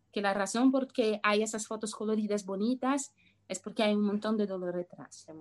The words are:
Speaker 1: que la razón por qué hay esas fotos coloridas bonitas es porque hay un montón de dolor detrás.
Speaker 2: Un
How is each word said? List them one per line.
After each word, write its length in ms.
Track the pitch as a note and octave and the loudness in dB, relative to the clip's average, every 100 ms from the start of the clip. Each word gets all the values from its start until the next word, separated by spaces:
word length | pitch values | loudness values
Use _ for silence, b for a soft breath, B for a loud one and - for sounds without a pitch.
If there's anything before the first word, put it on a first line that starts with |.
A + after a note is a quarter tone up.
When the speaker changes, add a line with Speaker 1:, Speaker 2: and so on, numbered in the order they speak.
| _ | _
Speaker 1:
que 120 | G#3+ | -2
la 100 | G3+ | 0
razón 400 | G3 G3 A#3 C4 | 0 0 4 4
por 180 | C4 B3+ | 4 0
qué 300 | - A3 G#3+ | 0 2 2
hay 200 | G#3 G#3 | 2 2
esas 240 | A3 A3 - | 2 -4 -6
fotos 280 | A3 G#3+ | -6 -6
coloridas 520 | - G#3+ A3 G#3+ G#3 F#3+ | -4 -2 0 0 -2 -2
bonitas 640 | G3 A3 B3+ B3+ C#4 - _ _ _ - | -2 0 0 0 0 -4 _ _ _ -10
es 120 | F#3+ | -8
porque 240 | G#3 G#3+ | -6 0
hay 120 | G#3+ | 2
un 120 | G#3 G#3 | 4 2
montón 320 | G#3 A3 A3 | 0 0 0
de 80 | G3+ | 0
dolor 280 | F#3 F3+ | -2 -4
detrás. 520 | F3 F3+ - - - - | -4 -6 -12 -18 -18 -18
Speaker 2:
Un 80 | D#3 | -16